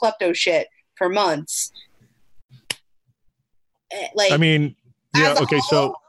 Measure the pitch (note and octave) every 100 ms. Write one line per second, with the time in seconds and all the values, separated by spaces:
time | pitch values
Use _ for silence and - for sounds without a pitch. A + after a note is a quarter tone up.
0 | A3+ G#3+ F3+ E3 F3+ D#3 - _ _ -
1 | F#3 G3+ F#3+ D3+ D#3 - - - - _
2 | _ _ _ - - B2+ - - _ _
3 | _ _ _ _ _ _ _ _ - G3
4 | - G#3 G3 D3+ E3 D3+ D3 - _ _
5 | _ - B3 C#3+ C3 D3 - D3 C3+ -